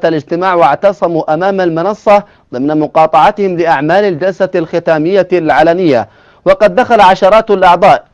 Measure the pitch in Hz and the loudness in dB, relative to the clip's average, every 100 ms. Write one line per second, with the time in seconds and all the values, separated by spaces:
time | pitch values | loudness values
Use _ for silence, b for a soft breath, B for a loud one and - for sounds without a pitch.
0 | 175 156 139 170 185 175 156 147 202 196 | -2 -4 -6 -4 -2 0 0 0 -2 -2
1 | 180 165 160 156 190 190 180 160 180 214 | -4 -4 -4 -2 -2 -2 -2 -2 -6 -4
2 | - 202 202 b b 123 143 156 147 160 | 0 0 0 b b -6 -4 -2 -2 0
3 | 160 156 170 208 196 170 165 151 151 185 | 0 2 0 0 -4 -2 -2 -2 0 0
4 | 208 156 185 190 190 180 165 170 170 160 | 0 -2 -6 -4 -4 -4 -4 -4 -2 -2
5 | 156 196 180 180 156 139 165 170 175 123 | 0 -2 0 -2 0 0 0 0 0 0
6 | 110 b b b 175 190 208 185 240 226 | -2 b b b -2 2 2 0 0 4
7 | 190 190 190 220 220 196 175 175 196 185 | 4 4 2 2 2 0 2 4 2 2
8 | - | -2